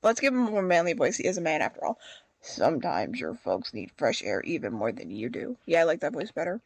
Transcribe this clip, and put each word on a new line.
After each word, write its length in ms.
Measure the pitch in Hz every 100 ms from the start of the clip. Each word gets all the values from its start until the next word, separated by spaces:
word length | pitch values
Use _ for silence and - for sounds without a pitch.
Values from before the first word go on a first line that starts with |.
Let's 160 | 214 233
give 140 | 277
him 140 | 254 233
a 40 |
more 100 | 208
manly 320 | 185 170 175
voice. 240 | 156 151 233
He 80 |
is 120 | - 185
a 40 |
man, 200 | 165 156
after 220 | 180 -
all. 160 | - 240 - - _ _
Sometimes 760 | - - 127 156 175 87 - 247
your 140 | -
folks 400 | 240 - 92 -
need 180 | 110 92 -
fresh 240 | 127 -
air 180 | - 98
even 320 | - 165 104
more 180 | 117 110
than 180 | 107 -
you 200 | 101 113
do. 280 | - - 247
Yeah, 160 | - 165
I 20 |
like 180 | 165 160
that 120 | 143
voice 180 | 160 202
better. 300 | - 170 202